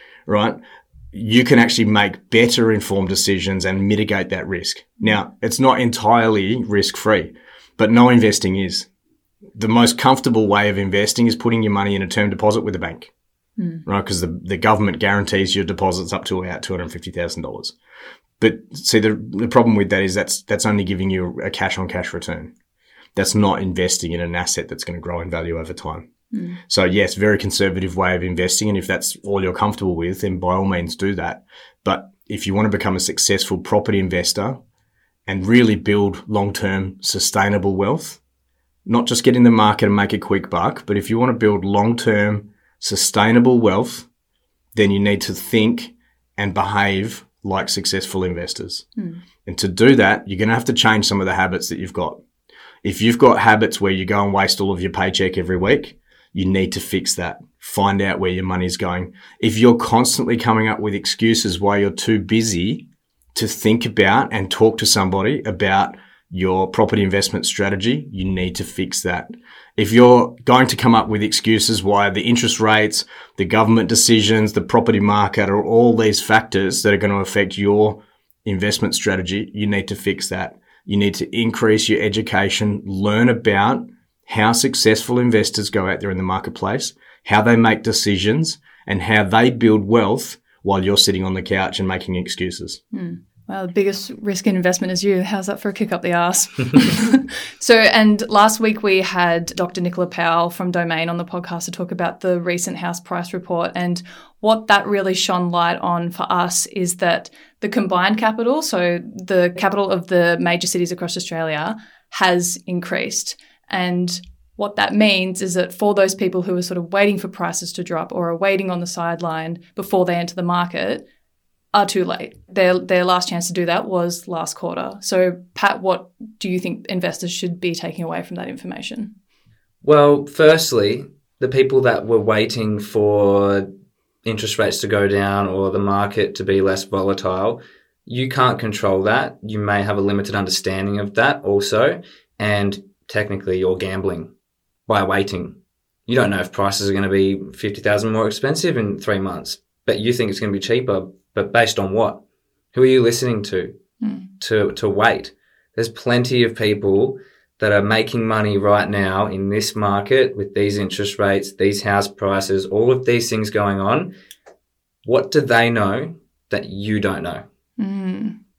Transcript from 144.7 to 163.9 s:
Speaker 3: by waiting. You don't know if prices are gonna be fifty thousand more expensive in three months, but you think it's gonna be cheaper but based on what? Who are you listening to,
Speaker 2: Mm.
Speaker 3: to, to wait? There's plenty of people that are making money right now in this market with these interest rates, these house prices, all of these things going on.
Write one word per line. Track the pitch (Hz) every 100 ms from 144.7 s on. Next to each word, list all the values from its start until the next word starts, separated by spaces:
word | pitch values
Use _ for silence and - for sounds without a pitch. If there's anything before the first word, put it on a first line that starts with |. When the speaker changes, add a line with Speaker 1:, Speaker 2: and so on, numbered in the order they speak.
| _ -
Speaker 3:
by | 104
waiting. | 95 98 98 92 - - _ _ _ _ -
You |
don't | 123 101
know | 95
if | 87
prices | - 98 98 98
are |
gonna | 98 98
be | 98 98 98 -
fifty | - 104 -
thousand | 104 104 110
more | 110 110
expensive | 104 135 160 175 127
in | 104 98
three | - 98
months, | 95 82 - - _ _ -
but | 98
you | 113
think | 123 107
it's | 95
gonna | 107
be | 98
cheaper | - 120 127 95 92 - _
but | 104 98
based | 117 113 -
on | 95
what? | 104 104 - _ _ _ _ _
Who | 127
are | 131
you | 131
listening | 120 120 123 110
to, | - 92 87 - _ _
Speaker 2:
Mm. | 107 - 190 -
Speaker 3:
to, | - 110 101
to | - 104
wait? | 98 110 87 - - _ _ _
There's | - 113
plenty | - 123 123 123 123
of | 113 113
people | 107 104 101 98 135 - - _ _ _
that | 107
are | 101
making | 101 110 110 120 110
money | 110 107 101
right | 101 104 92
now | 101 95 95 107
in | 95 98
this | 107 104 107
market | 104 101 101 131 131 -
with | 117
these | 101 104 101
interest | 98 - 101 -
rates, | 98 98 - -
these | 98 101
house | 107 101 101
prices, | - 98 98 98 98 92
all | 101 120
of | 127 123
these | 120 117
things | 110 104
going | 107 101 98
on. | 98